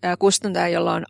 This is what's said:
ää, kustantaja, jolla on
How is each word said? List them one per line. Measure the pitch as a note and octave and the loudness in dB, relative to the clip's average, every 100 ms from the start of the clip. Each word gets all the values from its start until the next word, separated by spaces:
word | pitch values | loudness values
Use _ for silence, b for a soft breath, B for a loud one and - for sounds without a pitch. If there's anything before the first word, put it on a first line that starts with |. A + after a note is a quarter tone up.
ää, | F3+ F3+ | -4 2
kustantaja, | G3 F#3+ G3+ F3 F3 | 2 2 -2 -2 0
jolla | E3+ E3+ | 0 0
on | E3+ - | -2 -6